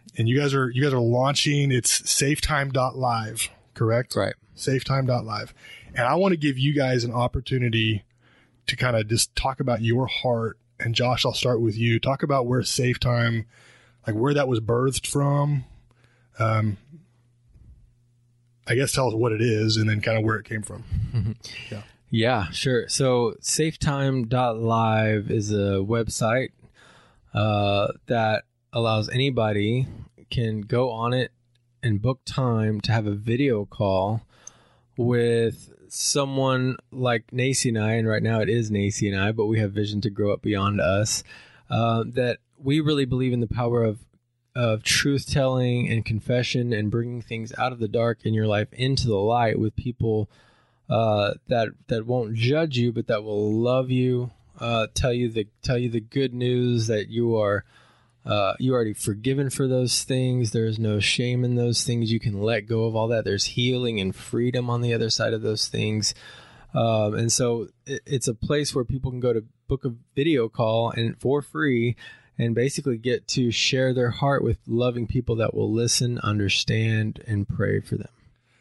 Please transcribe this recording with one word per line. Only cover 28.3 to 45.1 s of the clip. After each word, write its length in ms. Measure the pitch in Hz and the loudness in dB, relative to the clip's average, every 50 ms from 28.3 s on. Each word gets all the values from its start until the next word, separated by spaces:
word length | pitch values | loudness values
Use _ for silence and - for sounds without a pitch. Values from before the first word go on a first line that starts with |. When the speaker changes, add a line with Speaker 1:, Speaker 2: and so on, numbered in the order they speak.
| 107 - - _ _ _ _ _ | 2 0 -2 _ _ _ _ _
Speaker 2:
allows 380 | - 120 117 113 110 107 107 - | -4 -2 0 0 2 0 0 0
anybody 800 | - 127 135 139 131 117 110 107 107 104 101 104 117 127 131 - - - - - _ - - - | 0 0 0 0 2 2 2 2 2 2 2 2 2 0 0 -2 -6 -12 -16 -18 _ -20 -14 -6
can 300 | - 131 117 110 110 107 | -4 -2 -2 -2 -2 -4
go 280 | 101 104 120 120 127 127 | -4 -2 0 0 0 0
on 240 | 113 113 113 120 123 | -2 -2 -2 -2 0
it 180 | 127 120 - _ _ _ _ _ _ _ _ _ _ - | 0 -2 -4 _ _ _ _ _ _ _ _ _ _ -2
and 180 | 120 104 101 | 0 0 0
book 200 | 104 123 131 - - | 2 0 -2 -2 -6
time 560 | - - - 131 123 117 110 107 110 107 101 | -8 -4 -2 0 0 2 2 2 0 0 -2
to 100 | - - | -2 0
have 140 | 113 113 107 | 0 0 0
a 80 | 104 101 | 0 -2
video 520 | 101 104 113 113 120 143 139 120 104 101 | -4 -2 -2 0 2 2 2 2 0 -2
call 580 | 95 - - 107 98 95 95 95 101 113 113 - - _ - - - - _ _ _ _ _ _ _ _ - | -4 -4 -2 0 2 2 2 2 0 0 -2 -4 -8 _ -20 -20 -20 -20 _ _ _ _ _ _ _ _ -2
with 720 | 120 120 123 120 120 117 117 117 113 113 - - - - - - - - | 0 2 2 2 2 2 2 2 2 0 -2 -4 -12 -20 -20 -20 -20 -14
someone 880 | - - - - - 147 139 135 135 135 135 131 131 127 127 131 123 - - _ | -8 -4 -2 0 0 0 0 0 0 0 2 2 2 2 2 0 -2 -4 -8 _
like 360 | - 131 127 123 120 113 - - | -6 -2 0 0 0 0 -2 -4
Nacy 420 | - 127 123 135 131 - - 127 | -4 -2 0 0 0 0 0 0
and 80 | 113 110 | 0 0
I, 160 | 107 110 110 | 0 2 2
and 140 | 117 113 110 | 2 2 2
right 160 | 107 107 110 | 0 0 2
now 160 | 110 113 110 | 2 2 2
it 100 | 107 95 | 2 2
is 220 | 113 120 113 107 | 2 0 0 0
Nacy 360 | 104 98 101 101 101 - 110 101 | 0 0 0 0 0 0 0 0
and 100 | 98 95 | 0 0
I, 100 | 95 104 | 0 0
but 140 | 110 113 107 | 0 0 0
we 140 | 107 113 110 | 0 2 0
have 140 | 110 98 101 | 0 0 0
vision 280 | 107 104 101 107 104 | -2 -2 -2 -2 -2
to 80 | 98 107 | -2 -2
grow 240 | 98 - 104 101 101 | -2 0 0 0 0
up 80 | - | -2
beyond 400 | - 104 104 98 98 101 101 98 | -2 -2 0 0 0 0 0 2
us, 420 | - 85 95 101 107 107 - - - - - - - - - - _ - | 2 2 2 2 2 0 -2 -4 -6 -10 -18 -20 -20 -20 -20 -20 _ -4
uh, 340 | - 110 117 117 113 113 113 117 120 | -2 0 0 2 0 0 -2 -2 -2
that 260 | 127 123 123 117 - _ _ _ - | -2 0 0 -2 -4 _ _ _ -8
we 220 | 135 135 143 156 | -2 0 0 2
really 260 | 151 151 156 143 139 | 2 2 2 2 2
believe 280 | 127 127 127 131 127 123 | 0 0 0 0 0 0
in 80 | 120 | 0
the 60 | 117 104 | 0 -2
power 360 | - 113 123 120 120 120 113 | -2 -2 -2 0 2 2 2
of, 160 | 110 104 110 - _ _ _ _ _ _ _ _ _ - | 2 0 -4 -8 _ _ _ _ _ _ _ _ _ -6
of 260 | 123 120 113 110 107 | -2 0 0 0 0
truth-telling 1080 | - - - - - 147 | 0 0 0 2 2 2